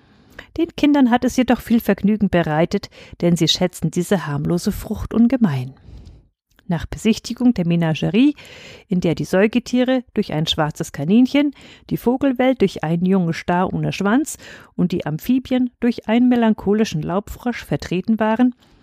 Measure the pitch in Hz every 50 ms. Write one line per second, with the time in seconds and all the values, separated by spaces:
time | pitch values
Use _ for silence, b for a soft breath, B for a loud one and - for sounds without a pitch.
0 | B B B B B B B B B B B - 339 339 - - 294 294 285 285
1 | 262 233 240 254 - 247 - - 247 - 240 - - - 226 233 - - 196 -
2 | - 196 214 208 202 180 - 175 160 160 151 156 175 - - 202 - - B B
3 | B B B B 175 175 170 160 165 151 - - 180 180 - - - 156 - 180
4 | 175 - 208 170 156 151 143 143 151 165 170 175 - 214 185 - - - 214 -
5 | - - - 220 233 240 269 254 226 170 135 127 127 131 - - b b b b
6 | b b b b b b _ _ _ _ _ _ _ - 170 160 - - - -
7 | - 220 226 - - - 233 - 240 247 240 - 170 170 170 170 170 160 160 -
8 | 165 160 160 226 269 294 285 B B B B B B B B B B B 185 180
9 | 175 175 151 - 151 - - 185 208 220 - 240 - - - 247 254 247 262 254
10 | 240 _ - 214 202 - - 156 160 - - - 151 151 - - 165 - - -
11 | 143 156 208 240 254 - - 285 294 294 - B B B B B B B - -
12 | - 233 254 262 294 277 254 240 254 262 262 - 202 180 - - - 156 170 170
13 | 180 180 196 190 175 165 165 - - - 175 180 185 - - 160 151 151 147 -
14 | 196 202 220 277 311 - - - B B B B B B B B 180 170 185 -
15 | - 156 151 151 - - 254 262 262 - 254 254 254 247 _ - - 240 233 -
16 | - - 220 240 254 247 247 240 233 220 214 - - 190 208 214 220 - - 151
17 | 151 160 170 202 - - - - - 247 233 - - - 151 143 - - 165 185
18 | - - 226 208 220 214 220 220 247 254 - b b b b b